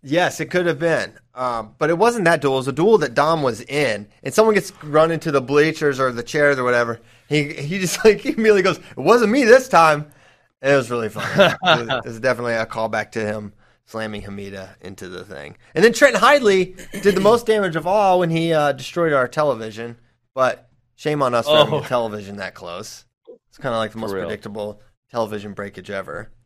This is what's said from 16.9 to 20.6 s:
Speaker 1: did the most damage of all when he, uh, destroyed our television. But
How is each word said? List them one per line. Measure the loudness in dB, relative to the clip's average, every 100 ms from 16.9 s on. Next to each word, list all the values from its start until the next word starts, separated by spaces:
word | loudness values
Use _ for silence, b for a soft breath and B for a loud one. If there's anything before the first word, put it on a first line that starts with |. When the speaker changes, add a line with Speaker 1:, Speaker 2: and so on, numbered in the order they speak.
| -2
Speaker 1:
did | 0 2
the |
most | 4 2 2
damage | -2 0 -4
of | -2
all | 0 2 2
when | 2
he, | 0 0
uh, | 0 0
destroyed | -2 -6 -2 0
our | 2 0
television. | 0 -2 -2 -6 -10 -14 -14 _ _ _ -2
But | 0 -2